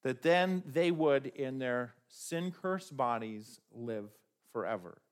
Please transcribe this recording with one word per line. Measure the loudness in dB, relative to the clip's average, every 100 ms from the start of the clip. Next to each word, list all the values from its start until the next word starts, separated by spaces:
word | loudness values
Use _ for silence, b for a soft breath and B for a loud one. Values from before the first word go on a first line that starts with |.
that | -2 0
then | 4 6 6 0
they | 0 2 2
would, | 4 4 4 2
in | -6 -6 -2
their | -2 -2 -2 -10 _
sin-cursed | -18 -6 -4 -4 -4 -4 -4 -6 -2
bodies, | 0 0 -4 -10 -14 -20 _
live | -12 -6 -6 -8 _ _ _ _
forever. | -6 -4 -4 -6 -18 _